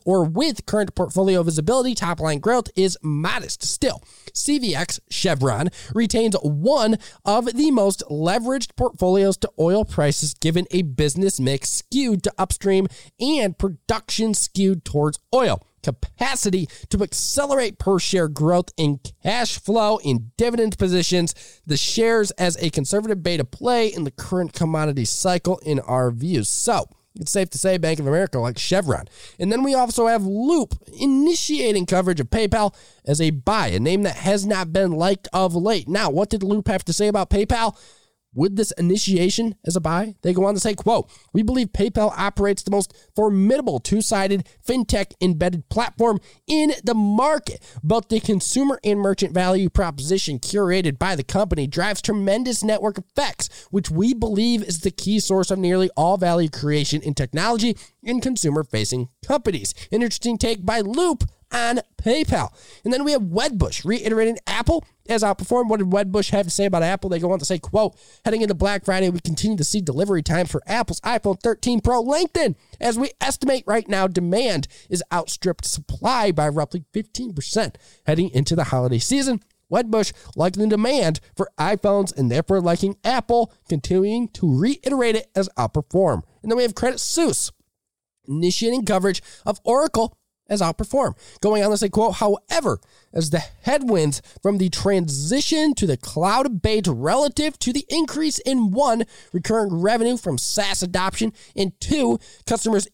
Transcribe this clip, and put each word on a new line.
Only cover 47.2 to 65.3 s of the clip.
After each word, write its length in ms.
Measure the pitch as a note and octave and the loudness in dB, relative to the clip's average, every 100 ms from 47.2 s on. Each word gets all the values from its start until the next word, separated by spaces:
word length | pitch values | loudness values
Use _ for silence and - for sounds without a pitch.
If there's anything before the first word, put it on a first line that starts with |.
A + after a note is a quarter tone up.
| C4+ D4+ - - - A#2+ | 2 2 -2 -12 -16 -6
But 260 | D3+ A3+ - | 0 0 0
the 100 | A3 | 0
consumer 600 | - G3 - - C#4 C4 | 0 0 0 0 0 0
and 160 | G#3 G3+ | 0 0
merchant 340 | G3 G3 F#3 | 0 0 0
value 360 | F3 F#3 F#3+ F#3 | 0 2 2 2
proposition 680 | - F3 C#3+ C#3+ F#3+ - C3 | 0 -2 -4 -2 -2 -2 -6
curated 640 | - G3+ F#3+ F#3 E3+ C3+ | -4 0 2 2 0 -2
by 160 | F#3 E3+ | -2 -2
the 80 | |
company 420 | - F#3+ G3+ D#3+ C3 | -2 -2 0 -2 -2
drives 340 | E3+ G3 G#3 | -2 -2 -2
tremendous 640 | - G#3+ G3 G#3+ B3+ A#3 | -2 0 2 2 0 -2
network 360 | G#3+ G#3+ G#3 G3 | 0 0 0 -4
effects, 500 | - - B3+ - - - - | -6 -4 -4 -4 -10 -10 -6
which 180 | G3 - | -4 0
we 240 | D#3 A3 | 2 2
believe 480 | B3 A3+ G3+ A#3 A#3 | 2 0 0 2 0
is 200 | F#3+ E3 | -2 -4
the 100 | F#3+ | -4
key 280 | - F#3+ G#3+ | -4 -2 0
source 300 | - F#3+ F3+ | 2 0 0
of 80 | F#3+ | 0
nearly 320 | F3+ F#3 F#3 - | 2 2 0 0
all 200 | E3 G3 | 0 2
value 320 | F3 E3+ D#3+ | 2 2 0
creation 520 | - C#3+ D3 C#3+ D3+ | -2 -2 0 0 -2
in 140 | D3+ C#3 | -2 -4
technology 600 | C3 D3 G3+ A#3 A#3 G3+ - _ | -4 -2 0 0 0 -2 -8 _
and 180 | A3+ B3 | -6 -4
consumer-facing 880 | C4 B3+ D3+ D3 D3 A2 G#2 B2+ B2 _ - | -2 -2 0 0 -2 -2 -2 -4 -6 _ -2
companies." 480 | D4 A#3 D#3 G2 - - | 0 0 -4 -6 -10 -4
An 120 | G#3+ | 0
interesting 340 | A#3+ - A#3 A#3 | 0 -2 -4 -2
take 260 | A#3 A3+ | -2 -2
by 180 | F3+ A3+ | -2 -2
Loop 420 | G3 C4 F4+ C4 - - _ | -2 0 0 0 -4 -6 _
on 300 | A#3+ A#3 B3 - - | -2 0 -2 -4 -4
PayPal. 460 | A3 C#4 D#4 G#3 A#2+ - - - | 0 0 2 0 -2 -8 -20 -8
And 100 | G#3+ | -2
then 120 | B3+ C#4+ | 0 0
we 80 | |
have 80 | C#4+ | 0
Wedbush 640 | F#3+ F3+ D4 A3 C#3+ - E3 | 0 -2 -2 0 -2 -2 -4
reiterating 520 | A#3 A3 A3 A3+ A3+ - | -2 0 0 0 -2 -4
Apple 380 | G3+ A#3 E4 - _ - | -4 0 -2 -2 _ -4
has 160 | A3+ | 0
outperformed. 460 | G#3 | 0